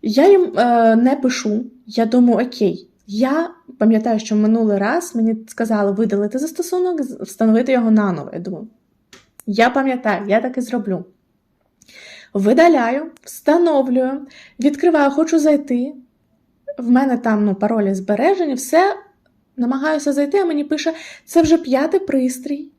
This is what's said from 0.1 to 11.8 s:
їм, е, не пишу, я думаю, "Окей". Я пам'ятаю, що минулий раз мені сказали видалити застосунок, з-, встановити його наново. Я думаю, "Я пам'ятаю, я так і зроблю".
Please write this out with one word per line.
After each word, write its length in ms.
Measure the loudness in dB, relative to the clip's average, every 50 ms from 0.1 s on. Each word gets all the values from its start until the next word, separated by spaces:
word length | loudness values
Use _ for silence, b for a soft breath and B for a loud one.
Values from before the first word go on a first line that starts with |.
| 2 4 6 6
їм, 280 | 6 6 4 0 0 0
е, 380 | 2 2 4 4 4 4 4
не 200 | 4 4 2 0
пишу, 480 | 2 -2 -2 -2 -2 -4 -4 -4 -4 -4 -8 -16 _ _
я 200 | -8 -2 -2 -2
думаю, 400 | 2 4 4 4 4 4 2 0
"Окей". 420 | -4 -2 -2 0 0 0 -4 -12 _ _ _ _
Я 440 | -10 -4 -2 0 0 0 -2 -2 -6 -8 _ _ -20 -6 _
пам'ятаю, 400 | 2 2 2 2 0 0 -2 -2
що 160 | -2 -2 -2
минулий 420 | 0 2 2 2 2 2 0 0 0
раз 380 | -2 -2 -2 -4 -6 -6 -4
мені 200 | -2 -2 -2 -2 -4 -8 -18
сказали 440 | -8 -6 -4 -2 0 0 0 -2
видалити 460 | 0 0 -2 -2 0 -2 -2 -4 -4 -6
застосунок, 640 | -6 -6 -6 -8 -8 -4 -4 -2 -2 -2 -2 -4
з-, 200 | -6 -8 -8 -12
встановити 500 | -14 -16 -6 _ 0 2 2 2 2 0
його 180 | 0 0 2 2
наново. 400 | 2 2 2 0 -4 -6 -8 -12
Я 60 | -12 -12
думаю, 300 | -10 -10 -10 -12 -14 -18 _ _ _ _ _ _ _ _ -20 -20 _ _ _ _ -10
"Я 240 | -6 0 2 2 2
пам'ятаю, 560 | 2 0 -2 0 -2 -2 -2 -4 -4 -2 -2 0
я 120 | 0 0
так 180 | 0 -2 -6 -6
і 20 |
зроблю". 440 | -6 -4 -6 -6 -4 -4 -6 -8 -8 -14 _ _ _ _ _ _ _ _ _ _ _ _ _ _